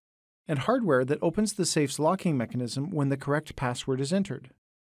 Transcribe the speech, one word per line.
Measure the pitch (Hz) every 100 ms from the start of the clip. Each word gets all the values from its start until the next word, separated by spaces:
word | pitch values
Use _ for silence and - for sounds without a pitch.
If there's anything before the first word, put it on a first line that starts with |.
| _ _ _ _ -
and | 143
hardware | 123 254 214 127
that | 127 151
opens | 170 180 214
the | - 165
safe's | 165 139 143
locking | 156 190 180 139
mechanism | 113 127 120 135 147
when | 160 139
the | 139
correct | 139 147 151 -
password | 127 123 - 131
is | 139
entered. | 190 190 - - _ _ _ _